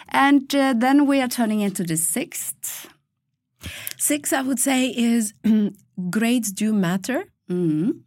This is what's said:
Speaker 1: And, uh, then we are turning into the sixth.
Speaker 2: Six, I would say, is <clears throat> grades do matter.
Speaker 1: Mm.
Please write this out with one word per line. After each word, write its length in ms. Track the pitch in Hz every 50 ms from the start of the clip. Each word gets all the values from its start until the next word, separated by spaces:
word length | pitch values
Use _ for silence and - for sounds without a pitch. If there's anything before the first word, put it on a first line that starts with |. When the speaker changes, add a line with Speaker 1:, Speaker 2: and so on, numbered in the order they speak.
| - -
Speaker 1:
And, 460 | - 262 277 277 285 277 277 - -
uh, 180 | 277 269 269 254 220
then 280 | 247 262 269 285 294
we 140 | 269 277 269
are 80 | 254 247
turning 320 | - - 233 214 214 214
into 220 | 202 202 196 - 175
the 120 | 165 160
sixth. 920 | 160 - - - 233 339 - - - - - - - - - - - - - - _ _ _ _ _ _ _ _ _ _ _ _ _ - - - - - - -
Speaker 2:
Six, 360 | - - - 294 294 - -
I 100 | 339 269
would 160 | 262 262 269 240
say, 280 | - 277 269 254 254 254 -
is 360 | 240 233 233 233 233 220 208 - _ -
<clears throat> 680 | 214 220 214 208 - - _ _ _ - - 180 180
grades 420 | 175 214 226 233 247 254 220 202
do 200 | 190 - 208 220
matter. 520 | 220 202 180 165 185 190 190 254 254 339 403 - _ _ _ -
Speaker 1:
Mm. 520 | 180 180 175 160 151 151 175 254 - - -